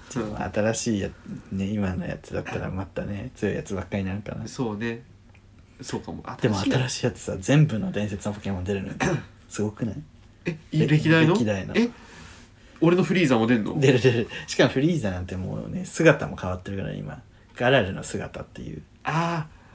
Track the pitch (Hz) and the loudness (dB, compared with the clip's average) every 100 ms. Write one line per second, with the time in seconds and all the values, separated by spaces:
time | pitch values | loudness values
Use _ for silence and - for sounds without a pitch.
0 | - 123 107 110 110 107 107 113 - 107 | -10 -6 -6 -6 -6 0 0 0 0 -2
1 | 98 - - - - 95 98 107 98 90 | -2 -8 -14 -14 -8 -4 -2 -2 -2 -2
2 | 87 - - 95 - 87 98 95 98 - | -6 -8 -8 -8 -6 -6 -6 -6 -8 -8
3 | 92 101 127 - 101 82 - 95 98 101 | -6 -6 -10 -4 -2 -2 -4 -8 -6 -4
4 | 95 95 - - 110 - 120 104 117 117 | -4 -6 -8 -10 -10 -6 -4 -4 -6 -6
5 | - - - - - - - - - 117 | -12 -20 -20 -20 -20 -20 -20 -18 -8 -8
6 | - 82 - - 127 101 165 131 127 - | -8 -12 -12 -2 0 2 2 2 0 -2
7 | 127 - - 98 95 143 151 110 95 98 | -2 -4 -6 -6 4 6 6 4 -2 -2
8 | 104 104 104 101 98 95 90 101 95 78 | -4 -4 -6 -6 -6 -4 -2 -4 -4 -2
9 | 180 147 - - - - 104 104 117 98 | 0 0 -4 -18 -12 -4 -4 -2 -6 -6
10 | 151 - - - - 160 - 156 135 151 | -12 -20 -20 -10 -8 -8 -4 2 4 4
11 | 160 160 156 202 107 98 101 - 240 - | 6 6 6 6 2 0 0 2 0 -2
12 | - - - - - - - - 160 180 | -18 -20 -20 -20 -20 -20 -20 2 4 6
13 | - 180 151 120 113 123 98 156 135 123 | 4 4 4 4 4 4 2 2 6 6
14 | 127 113 101 - - - 135 135 151 165 | 6 4 -2 -6 -8 2 2 4 2 2
15 | 107 90 90 90 92 104 - 185 185 - | -2 -4 -6 -6 -6 -6 -6 -8 -6 4
16 | 160 151 101 98 92 92 - 98 95 98 | 6 6 0 -6 -6 -6 -6 -6 -6 -8
17 | 101 - - - - - 123 135 95 101 | -10 -12 -18 -20 -20 -2 4 4 4 -4
18 | - 98 90 - - - - - - - | -6 -8 -8 -12 -14 -14 -12 -12 -16 -12
19 | - 151 170 170 156 - - | -4 -2 0 -2 -6 -12 -20